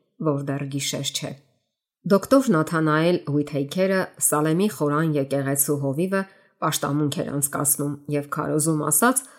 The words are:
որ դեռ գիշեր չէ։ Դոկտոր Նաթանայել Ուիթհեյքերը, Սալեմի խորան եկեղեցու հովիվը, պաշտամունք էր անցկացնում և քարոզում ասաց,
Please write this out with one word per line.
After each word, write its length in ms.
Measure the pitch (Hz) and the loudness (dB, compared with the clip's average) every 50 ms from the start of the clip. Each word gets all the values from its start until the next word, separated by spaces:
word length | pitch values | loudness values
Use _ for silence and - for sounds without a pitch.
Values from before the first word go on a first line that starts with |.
| _ _ _ - | _ _ _ -4
որ 220 | 156 160 143 139 | -2 -2 -2 0
դեռ 220 | 139 139 135 139 143 | -2 -4 -4 -4 -6
գիշեր 420 | 139 135 139 139 - - - 135 - | -6 -6 -6 -4 -4 -4 -4 -6 -6
չէ։ 240 | - - 151 147 135 - _ _ _ _ _ _ _ _ _ _ _ _ - | -6 -6 -6 -8 -10 -12 _ _ _ _ _ _ _ _ _ _ _ _ 0
Դոկտոր 400 | 170 175 196 - - 262 277 262 233 | 2 2 2 4 4 4 4 6 4
Նաթանայել 720 | 190 156 156 160 170 160 156 156 151 156 160 175 175 165 - 156 | 4 2 2 2 0 0 2 2 4 4 4 4 2 2 0 -2
Ուիթհեյքերը, 680 | 143 147 147 147 147 139 139 139 - 185 190 190 196 190 180 - - | -2 -2 -2 -2 -2 -4 -4 -2 -2 0 0 2 2 0 -2 -4 -4
Սալեմի 520 | - - - 151 147 151 156 160 175 202 208 | -2 0 0 2 2 2 2 2 2 0 0
խորան 420 | - - 151 147 143 151 165 160 | 0 -2 0 0 2 2 0 2
եկեղեցու 640 | 147 147 139 139 135 143 135 139 143 139 - - 147 | 0 0 0 0 -2 -2 0 0 0 0 0 0 0
հովիվը, 460 | 139 139 139 135 151 180 185 196 190 185 - - - _ _ _ _ | -2 -2 -2 -2 -2 -2 -2 -2 -4 -4 -6 -12 -20 _ _ _ _
պաշտամունք 560 | - 160 147 - - - 143 151 151 143 135 - | -4 -4 -2 -2 -2 -2 0 0 0 0 -2 -4
էր 100 | 143 - | -4 -4
անցկացնում 640 | - 143 139 - - - 143 139 - - 143 147 143 143 - - | -4 -4 -4 -4 -4 -2 -2 -2 -2 -2 -2 -4 -6 -8 -6 -4
և 180 | 147 143 143 | -4 -4 -4
քարոզում 540 | 143 - 156 151 147 143 156 143 165 160 151 | -4 -6 -6 -2 -2 0 0 0 0 0 0
ասաց, 400 | 147 151 151 - 226 247 254 - - - - | 0 0 2 2 2 2 2 0 -4 -8 -14